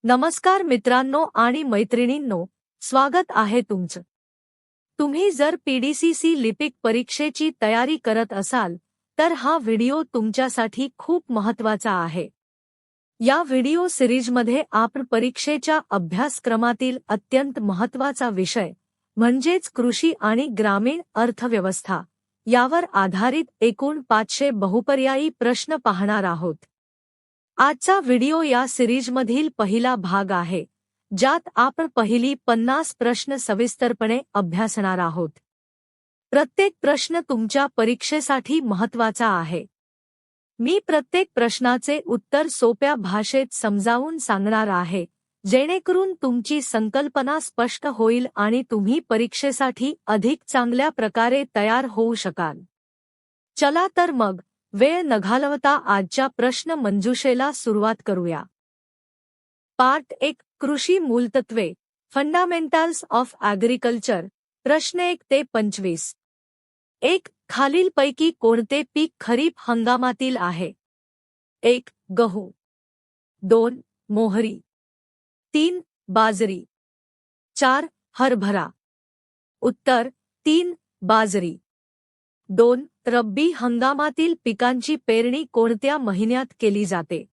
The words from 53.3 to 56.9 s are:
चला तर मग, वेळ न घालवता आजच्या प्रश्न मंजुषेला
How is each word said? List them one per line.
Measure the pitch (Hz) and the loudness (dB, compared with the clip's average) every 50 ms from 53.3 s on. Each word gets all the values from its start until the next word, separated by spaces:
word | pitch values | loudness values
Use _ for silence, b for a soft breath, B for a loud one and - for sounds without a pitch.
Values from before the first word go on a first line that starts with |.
| _ _ _ _ _ | _ _ _ _ _
चला | - 302 285 294 339 370 381 _ | 2 2 2 4 2 0 2 _
तर | 359 349 349 | 0 0 2
मग, | 294 247 220 202 190 175 _ _ _ _ _ _ | 2 0 0 0 -2 -6 _ _ _ _ _ _
वेळ | - 202 240 294 330 359 359 | 0 2 2 4 4 0 0
न | 294 240 214 | 0 0 0
घालवता | 180 190 233 262 285 285 294 269 - 277 | 2 0 0 0 0 0 -2 0 2 2
आजच्या | 294 285 - - 202 196 196 175 - 254 262 | 2 2 2 0 0 0 0 -2 -2 -2 -2
प्रश्न | 269 _ - 233 254 254 - - 320 | -2 _ 0 0 0 0 -2 -6 -6
मंजुषेला | 330 302 247 208 | -4 -2 -2 0